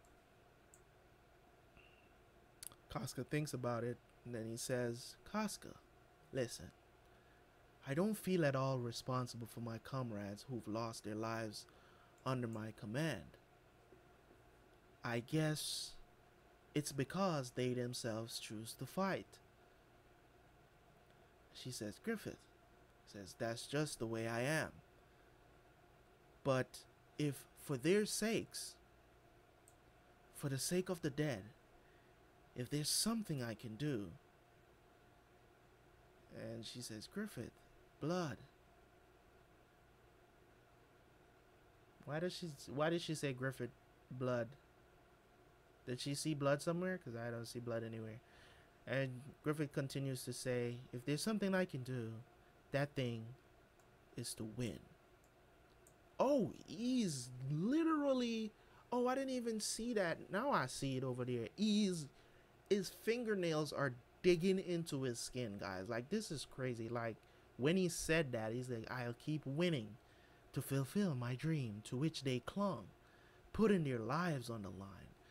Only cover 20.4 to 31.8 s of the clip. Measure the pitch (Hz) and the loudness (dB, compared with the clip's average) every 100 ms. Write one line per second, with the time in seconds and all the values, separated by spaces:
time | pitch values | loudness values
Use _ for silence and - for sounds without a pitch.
20.4 | - - - - - - - - - - | -20 -20 -20 -20 -20 -20 -20 -20 -20 -20
21.4 | - - 131 127 104 - - 226 - - | -20 -12 -8 -4 -6 -4 -4 -4 -4 -10
22.4 | - - - - - - - 104 95 - | -14 -20 -20 -20 -20 -20 -16 -12 -12 -2
23.4 | 117 117 - 143 151 - 113 113 113 117 | -2 -2 -2 0 0 0 -2 0 0 0
24.4 | 131 156 110 - - - - - - - | 2 2 0 -4 -20 -20 -20 -20 -20 -20
25.4 | - - - - - - - - - - | -20 -20 -20 -20 -20 -20 -20 -20 -20 -2
26.4 | 139 131 127 - - - - - 147 135 | 2 4 2 -6 -18 -20 -10 -2 0 0
27.4 | - - - 135 147 208 208 - 214 190 | -8 -12 -4 2 4 6 4 2 2 0
28.4 | - - - - - - - - - - | -2 -6 -8 -10 -20 -20 -20 -20 -20 -20
29.4 | - - - - - - - - - - | -20 -20 -20 -20 -20 -20 -20 -20 -20 -8
30.4 | 143 135 - 180 185 180 151 131 151 110 | -4 -2 2 2 0 -2 0 2 2 0
31.4 | 104 - - - | -6 -16 -20 -20